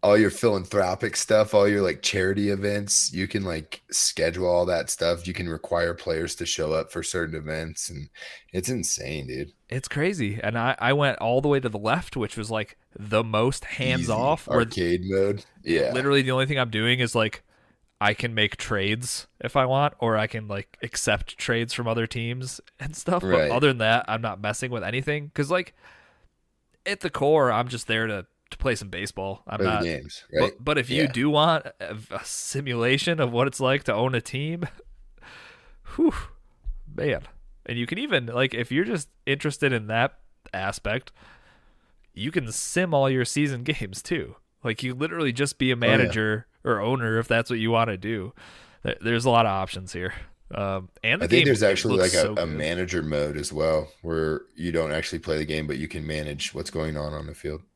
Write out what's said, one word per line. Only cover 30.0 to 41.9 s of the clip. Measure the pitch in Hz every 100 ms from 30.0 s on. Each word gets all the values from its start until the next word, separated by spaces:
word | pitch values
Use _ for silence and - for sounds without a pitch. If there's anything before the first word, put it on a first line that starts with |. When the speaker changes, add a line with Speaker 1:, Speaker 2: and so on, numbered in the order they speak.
| 78 - - 78
Speaker 2:
but, |
Speaker 1:
right? | 135 -
Speaker 2:
but | 127 147
if | 123
you | 151
Speaker 1:
Yeah. | 147
Speaker 2:
do | 127 143
want | 147 160 160 135 -
a, | 87 107 110
a | 98
simulation | - - - 135 104 120 117 135 - 165
of | 127
what | 120 135
it's | -
like | 127 139 -
to |
own | 104 127 123
a |
team, | - 127 151 170 170 - - - - - -
<laughs> | - - - - - - -
whew, | 320 - - - - _ - - -
man. | 147 147 101 - - - - -
And | 120
you | 120
can | 180
even, | 294 175 120
like, | 120 135
if | 117 117
you're | 131 202
just | 202 - _ -
interested | 139 156 139 143
in | 123 107
that | 113 135 - - _ -
aspect, | 92 95 - - 117 - _ - - - _ _ _ _